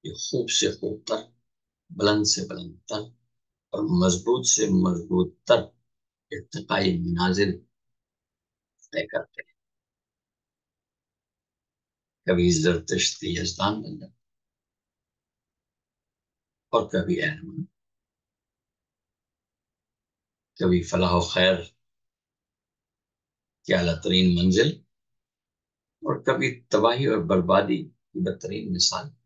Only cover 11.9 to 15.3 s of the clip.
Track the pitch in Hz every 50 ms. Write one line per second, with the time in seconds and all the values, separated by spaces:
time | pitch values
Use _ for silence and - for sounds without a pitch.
11.9 | _ _ _ _ _ _ _ - 92 87 87 87 85 80 78 90 85 - - -
12.9 | - - - - - - - 85 87 87 90 87 - - 95 104 107 110 - -
13.9 | - - - - _ _ _ _ _ _ _ _ _ _ _ _ _ _ _ _
14.9 | _ _ _ _ _ _ _ _